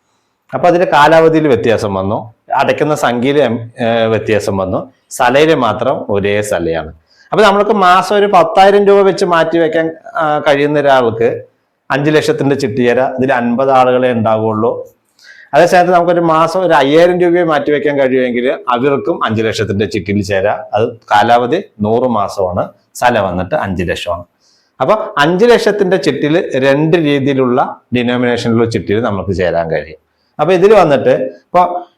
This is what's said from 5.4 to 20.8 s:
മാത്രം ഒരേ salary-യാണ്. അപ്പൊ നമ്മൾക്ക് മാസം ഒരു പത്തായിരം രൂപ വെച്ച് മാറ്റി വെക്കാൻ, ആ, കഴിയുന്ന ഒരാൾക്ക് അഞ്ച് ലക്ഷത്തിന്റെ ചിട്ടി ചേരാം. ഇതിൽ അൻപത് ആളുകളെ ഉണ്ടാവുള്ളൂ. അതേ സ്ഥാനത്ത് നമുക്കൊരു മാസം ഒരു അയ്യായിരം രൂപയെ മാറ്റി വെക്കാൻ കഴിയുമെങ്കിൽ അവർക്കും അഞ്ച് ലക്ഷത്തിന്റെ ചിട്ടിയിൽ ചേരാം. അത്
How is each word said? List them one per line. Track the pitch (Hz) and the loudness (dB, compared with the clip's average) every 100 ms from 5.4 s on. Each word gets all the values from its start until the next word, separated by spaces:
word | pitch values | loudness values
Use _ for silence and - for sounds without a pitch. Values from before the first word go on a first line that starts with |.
| 160 | 2
മാത്രം | 147 117 104 120 143 - | 2 0 -2 -4 -4 -4
ഒരേ | 101 98 104 | -2 0 -2
salary-യാണ്. | 101 92 85 82 78 78 _ _ - | -2 -4 -4 -4 -8 -14 _ _ -6
അപ്പൊ | 175 | 2
നമ്മൾക്ക് | 208 202 208 214 180 | 2 2 0 2 4
മാസം | 180 180 208 | 2 2 0
ഒരു | 202 | 2
പത്തായിരം | 220 247 196 196 202 202 | 2 4 4 4 4 4
രൂപ | 202 196 | 4 4
വെച്ച് | - | 0
മാറ്റി | 180 170 160 165 | 0 0 0 0
വെക്കാൻ, | 160 165 160 160 - - | 0 0 -4 -8 -10 -4
ആ, | 156 151 | -2 0
കഴിയുന്ന | 156 143 147 147 | 0 0 0 0
ഒരാൾക്ക് | 139 131 117 - 156 - - _ _ _ - | 2 2 2 0 -2 -4 -12 _ _ _ -6
അഞ്ച് | 135 151 | -2 0
ലക്ഷത്തിന്റെ | 151 - 151 139 135 | 0 0 -2 0 -2
ചിട്ടി | 131 107 120 | -2 0 0
ചേരാം. | 120 117 - | 2 0 -2
ഇതിൽ | 131 | -2
അൻപത് | 127 120 120 135 131 | 0 -2 -2 2 2
ആളുകളെ | 127 127 127 | 4 2 0
ഉണ്ടാവുള്ളൂ. | 117 110 110 110 107 117 - - _ _ _ - - - | 0 0 0 -2 -2 -2 -4 -10 _ _ _ -20 -20 -2
അതേ | 143 170 | 2 4
സ്ഥാനത്ത് | 185 180 | 4 2
നമുക്കൊരു | 180 175 175 | 2 2 0
മാസം | 165 160 165 185 180 | 0 0 0 0 0
ഒരു | |
അയ്യായിരം | 156 139 156 175 175 | 2 2 4 4 2
രൂപയെ | 175 175 | 2 0
മാറ്റി | 165 147 147 | 0 -2 0
വെക്കാൻ | 147 147 139 | -2 0 0
കഴിയുമെങ്കിൽ | 131 131 127 120 123 160 - | 0 0 -2 -2 -2 -4 -4
അവർക്കും | 123 143 139 165 170 120 | -2 0 -2 -2 -4 -2
അഞ്ച് | 110 | -2
ലക്ഷത്തിന്റെ | 113 - 104 101 | -2 -2 -4 -4
ചിട്ടിയിൽ | 104 107 92 101 | -4 -4 -4 -4
ചേരാം. | 98 98 101 - - | -2 -2 -2 -4 -4
അത് | 107 | -4